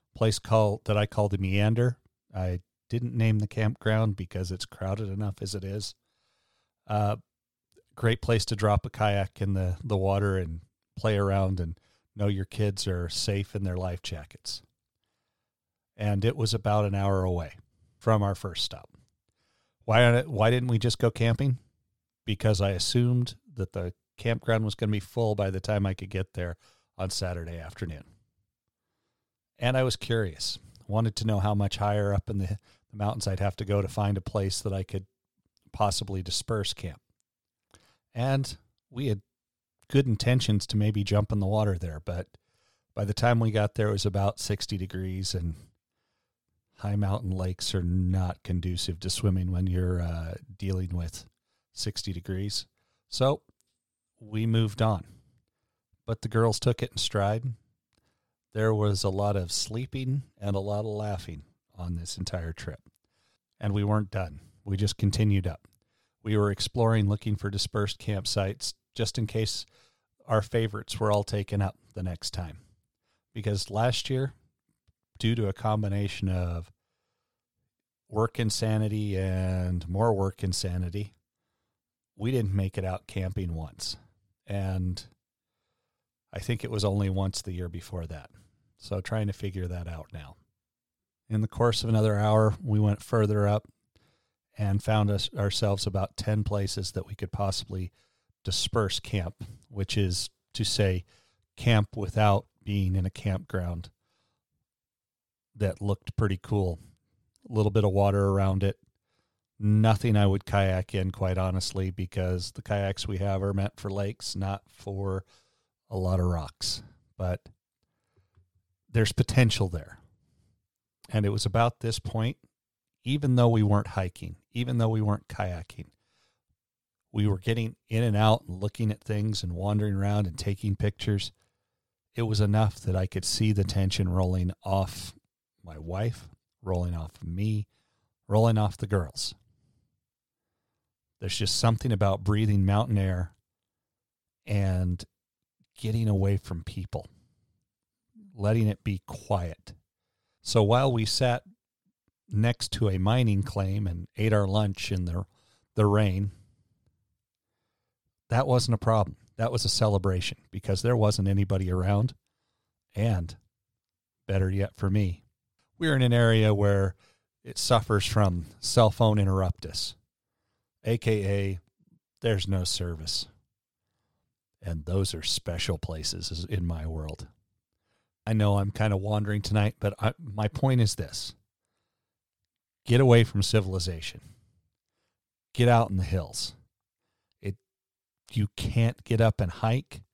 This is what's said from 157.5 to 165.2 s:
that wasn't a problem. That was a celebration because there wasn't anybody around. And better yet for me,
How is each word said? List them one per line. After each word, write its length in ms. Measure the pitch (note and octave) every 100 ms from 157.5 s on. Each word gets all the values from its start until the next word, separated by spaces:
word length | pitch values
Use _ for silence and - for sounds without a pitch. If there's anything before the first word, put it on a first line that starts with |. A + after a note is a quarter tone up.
| _ _ _ _ _ _ _ -
that 200 | A#2 C3
wasn't 260 | B2+ -
a 40 | A2+
problem. 380 | - A2+ F2+ - _ -
That 160 | A2+
was 120 | B2
a 40 | G#2
celebration 680 | - G#2+ G2+ F#2+ F2+ - - _
because 320 | G2 - G2
there 140 | A2+ A#2+
wasn't 320 | G#2 G2+ G2
anybody 420 | G2 G2 F#2+ F#2
around. 440 | F2+ F#2 G2+ B2+ - _ _ _ _ _ _ _ -
And 400 | A2+ F#2+ E2 - _ _ _ _ _ _ _ _ -
better 240 | G2 F#2
yet 220 | G2 G2
for 160 | - G2
me, 320 | G2+ G2 F2